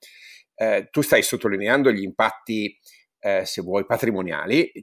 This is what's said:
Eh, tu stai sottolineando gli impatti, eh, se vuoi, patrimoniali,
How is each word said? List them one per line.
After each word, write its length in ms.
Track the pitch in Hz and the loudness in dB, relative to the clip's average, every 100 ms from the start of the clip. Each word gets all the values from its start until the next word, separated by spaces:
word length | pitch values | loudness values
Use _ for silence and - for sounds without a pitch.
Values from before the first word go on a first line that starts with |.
| - - - - _ - | -20 -20 -20 -20 _ -4
Eh, 320 | 110 101 - | 0 0 -2
tu 100 | - | -2
stai 220 | 147 147 | 4 4
sottolineando 720 | - 92 107 98 101 135 135 | 4 -2 -2 -2 0 2 4
gli 100 | 104 | 2
impatti, 760 | 95 - 110 - - 110 104 - - - _ _ | -2 0 -2 -2 -6 -4 -6 -8 -20 -20 _ _
eh, 240 | 101 95 | -2 -2
se 180 | 92 - | -2 -8
vuoi, 240 | 90 98 98 | -4 -4 -2
patrimoniali, 840 | 117 117 98 90 76 82 143 - - | -2 0 -2 -4 -6 0 0 0 -6